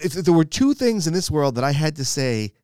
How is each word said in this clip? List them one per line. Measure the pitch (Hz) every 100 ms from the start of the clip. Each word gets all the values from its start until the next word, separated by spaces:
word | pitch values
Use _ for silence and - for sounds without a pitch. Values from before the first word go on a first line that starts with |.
if | 180
there | 156 175
were | 165 156
two | - 269
things | 285 247 214 160
in |
this | 175 -
world | 156 139 120
that |
I | 135
had | 143 156 143
to | 135
say | - 131 113 107 -